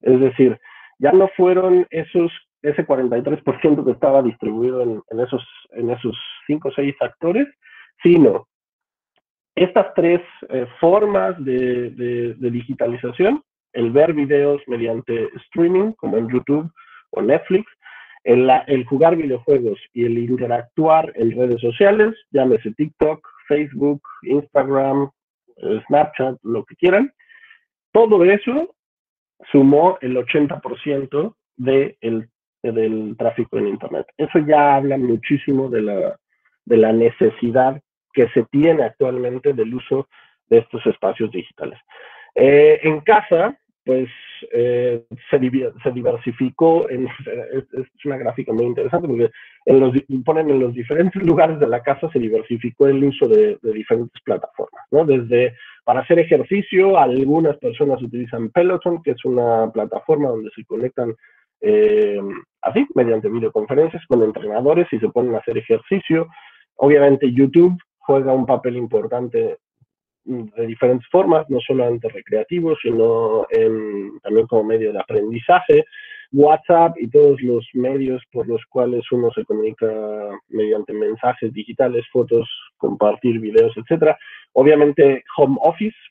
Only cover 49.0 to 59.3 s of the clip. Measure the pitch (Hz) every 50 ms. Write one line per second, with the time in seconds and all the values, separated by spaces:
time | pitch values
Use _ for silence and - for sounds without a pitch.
49 | 175 151 123 113 120 113 _ - - - _ _ _ - 127 135 131 127 123 139
50 | - _ 135 131 120 160 156 160 160 151 139 131 127 120 120 123 117 117 147 156
51 | 175 190 - 196 190 165 165 147 160 160 160 147 143 117 120 123 120 143 135 -
52 | - 160 - 131 117 110 107 110 110 - 120 113 117 120 117 _ 143 139 139 135
53 | 139 139 135 - 143 120 110 107 107 104 104 - - 113 107 107 107 - 117 117
54 | 120 117 _ - _ - 104 90 - - _ - - - _ - - _ - 147
55 | 170 151 135 131 120 117 123 120 123 123 120 _ - - - _ _ - 120 127
56 | - - 175 170 165 165 170 143 - - 190 202 202 - - 185 190 196 190 170
57 | 139 127 123 131 135 135 151 160 165 151 143 - - 123 117 - 151 143 135 120
58 | 123 113 117 120 123 117 - 117 113 110 _ 175 175 180 185 175 - 180 170 165
59 | 170 143 123 120 - -